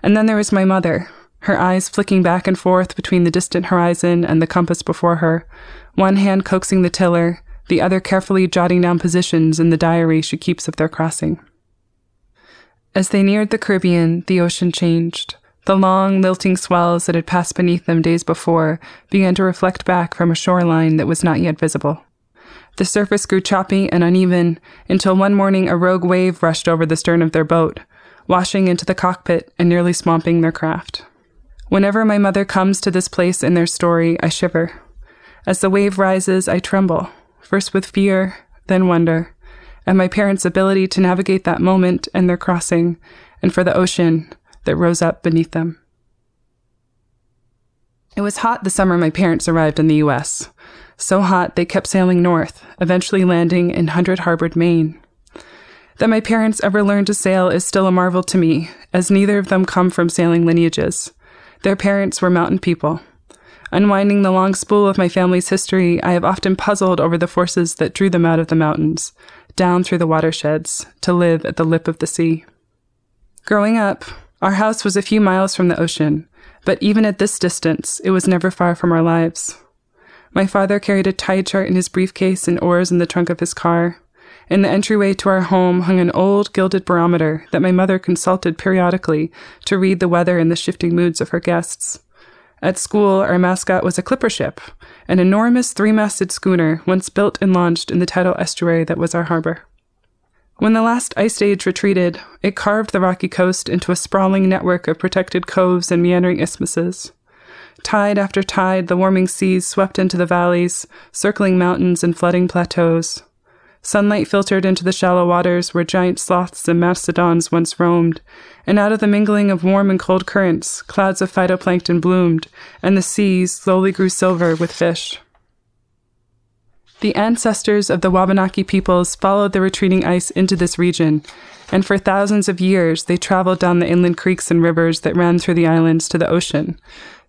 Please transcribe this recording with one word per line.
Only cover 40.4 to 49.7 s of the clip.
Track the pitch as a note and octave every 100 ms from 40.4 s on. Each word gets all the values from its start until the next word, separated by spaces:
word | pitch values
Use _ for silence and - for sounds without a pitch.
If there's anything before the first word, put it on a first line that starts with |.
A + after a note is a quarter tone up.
| F#3
ability | F3+ F#3+ G3 F#3
to | -
navigate | F#3+ F#3 G3 F#3+
that | F#3 E3+
moment | F3+ F#3 F3+ F3+ -
and | - F3+
their | F3
crossing, | - F3 - F3 E3+ E3+ - - - -
and | F#3
for | -
the | F3+ -
ocean | F3+ - E3+ E3 D#3 - _ -
that | - D3+
rose | E3+ E3+
up | E3+ -
beneath | E3+ E3 E3
them. | E3+ E3 D#3+ _ _ _ _ _ _ _ _ _ _ _ _ _ _ _ _ _ _ _ _ _ _ _
It | -
was | G3+ G3+
hot | A#3 A#3+
the | F#3+
summer | - F#3+ F3
my | E3
parents | D#3 F#3 E3 -
arrived | E3 D#3